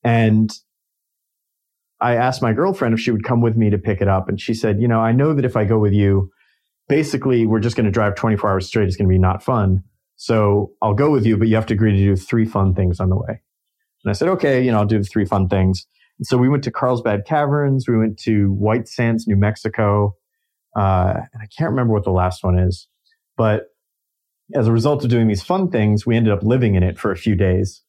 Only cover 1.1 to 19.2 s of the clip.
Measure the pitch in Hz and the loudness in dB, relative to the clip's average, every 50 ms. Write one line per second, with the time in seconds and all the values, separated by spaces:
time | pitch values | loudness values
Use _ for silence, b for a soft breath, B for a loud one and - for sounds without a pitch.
1.1 | _ _ _ _ _ _ _ _ _ _ _ _ _ _ _ _ _ _ - 120 | _ _ _ _ _ _ _ _ _ _ _ _ _ _ _ _ _ _ -2 0
2.1 | 120 113 123 131 127 - 135 117 110 113 160 196 185 190 139 117 113 113 - 123 | 0 0 0 -2 -2 -2 -2 -2 0 0 0 -2 -2 -2 -2 -2 -2 0 0 -2
3.1 | 113 107 110 - 127 117 117 117 110 113 110 104 101 104 - 110 101 95 101 98 | -2 -2 -2 -2 0 2 2 2 2 2 2 2 0 0 -2 -4 -2 0 0 0
4.1 | 98 95 92 - 101 92 - - 113 113 117 110 101 101 120 120 113 113 113 113 | 0 0 0 -4 -6 -8 -4 -6 -4 -2 0 -2 0 0 0 0 2 2 2 2
5.1 | 120 127 139 156 156 139 131 123 - 117 107 95 113 110 104 101 98 104 101 98 | 2 2 2 2 2 0 -2 0 0 0 0 2 2 2 2 2 2 2 2 2
6.1 | 98 98 95 92 _ _ _ _ _ _ _ _ _ _ _ _ 139 151 156 147 | 2 0 0 -4 _ _ _ _ _ _ _ _ _ _ _ _ 0 0 0 -2
7.1 | - 127 127 135 127 120 113 113 110 110 104 120 113 - 113 104 95 117 107 104 | -4 -4 0 0 2 2 2 2 0 0 0 -2 -2 0 -2 0 0 0 0 0
8.1 | 98 - - 113 107 98 - 107 95 95 95 - - 117 104 92 90 - 104 92 | -2 -2 -2 -2 0 0 0 -2 -2 -2 -4 -4 -2 -2 0 0 -2 0 2 2
9.1 | 92 92 92 92 92 92 - - 131 113 101 98 92 92 - _ _ _ _ _ | 4 4 2 2 0 -2 -4 -4 -2 0 0 0 0 -2 -2 _ _ _ _ _
10.1 | _ _ - - 117 110 104 101 101 101 101 - - _ - 110 101 107 143 151 | _ _ -4 0 0 2 2 2 2 0 -2 -4 -8 _ -2 -2 0 2 2 2
11.1 | 151 131 104 113 110 101 113 110 110 110 110 - 113 98 110 110 101 98 98 101 | 2 2 2 2 2 2 2 2 2 0 0 -2 -2 0 2 2 2 4 2 2
12.1 | 98 92 - - - 113 113 113 - 101 98 95 90 95 95 90 85 87 92 92 | 2 0 -2 -2 0 0 0 0 0 0 0 0 2 0 0 -2 -2 -2 -2 -2
13.1 | 92 - - - - - _ _ _ _ _ _ _ _ _ _ _ _ _ 107 | -2 -2 -4 -6 -10 -12 _ _ _ _ _ _ _ _ _ _ _ _ _ -6
14.1 | 104 - 156 175 190 180 - 147 135 127 127 127 117 107 104 104 110 104 98 - | -4 -2 0 -2 0 0 0 0 2 2 2 2 2 2 2 0 0 -2 -2 -2
15.1 | - 110 101 87 - 98 98 90 104 95 95 92 92 90 - _ _ _ _ _ | -2 -2 -2 0 0 0 0 0 0 2 2 0 0 -2 -6 _ _ _ _ _
16.1 | _ _ - - 131 123 123 131 147 143 143 127 - - - 127 127 117 120 120 | _ _ -6 -2 0 0 2 2 0 0 -2 -4 -6 -2 -2 -2 -2 -2 -2 -2
17.1 | 104 101 - - 156 151 147 139 143 147 147 139 135 131 120 - 120 113 110 110 | -4 -4 -4 -2 -2 -2 0 0 -2 -2 0 0 -2 -2 0 0 0 0 0 -2
18.1 | 107 - - 117 110 104 101 98 98 95 101 107 110 123 113 - - - 120 117 | -4 -6 -4 -2 0 2 2 0 0 0 0 0 0 -2 -4 -8 -6 -2 -2 0
19.1 | 117 113 | 0 -2